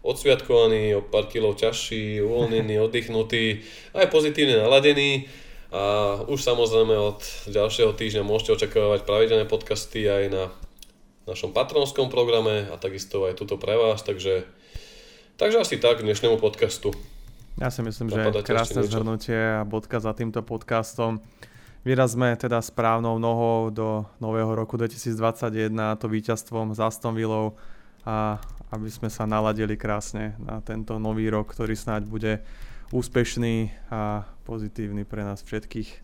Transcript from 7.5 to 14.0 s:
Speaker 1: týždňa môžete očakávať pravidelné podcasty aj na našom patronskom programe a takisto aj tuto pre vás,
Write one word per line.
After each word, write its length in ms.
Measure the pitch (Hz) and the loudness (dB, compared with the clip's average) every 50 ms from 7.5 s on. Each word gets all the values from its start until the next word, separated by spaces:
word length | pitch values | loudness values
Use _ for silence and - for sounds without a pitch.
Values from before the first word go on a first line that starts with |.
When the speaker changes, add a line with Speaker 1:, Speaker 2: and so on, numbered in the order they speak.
| 101 104 104 107 - - 117 107 107 | 2 2 2 2 4 4 2 2 2
Speaker 1:
týždňa 320 | - 117 107 104 107 98 104 | 0 -4 -2 -2 -2 0 2
môžete 320 | 104 110 - - 107 - | 0 0 2 2 2 2
očakávať 480 | 110 101 - 110 104 104 104 98 - - | 2 0 2 2 4 4 2 2 0 0
pravidelné 400 | 104 107 113 110 113 110 107 107 | 4 4 4 6 6 2 2 2
podcasty 560 | 110 110 - - 107 104 - - - 113 107 | -2 -2 -2 -4 -4 -4 -4 -6 -6 -2 0
aj 200 | 104 101 101 101 98 | 2 2 2 0 0
na 160 | 98 95 92 90 - - - - - - - - _ _ - - _ _ - | 0 -2 -4 -4 -6 -14 -16 -18 -18 -20 -20 -20 _ _ -20 -20 _ _ -12
našom 300 | - 92 - - 104 - | -12 -8 -6 -6 -2 0
patronskom 580 | 117 131 131 - 147 139 135 - - 131 127 | 0 0 2 2 0 0 2 0 0 0 2
programe 560 | 127 123 120 120 117 113 110 110 107 104 101 98 | 2 2 2 4 4 4 4 2 0 0 -2 -4
a 80 | 80 | -8
takisto 480 | - - - 95 95 - - - 101 95 | -8 -8 -8 -8 -8 -10 -6 -2 -2 0
aj 140 | 92 90 - | 0 -2 -4
tuto 180 | 104 98 101 | -6 -6 -6
pre 220 | 95 - 101 107 117 | -4 -2 0 2 4
vás, 240 | 117 110 107 104 | 4 4 2 0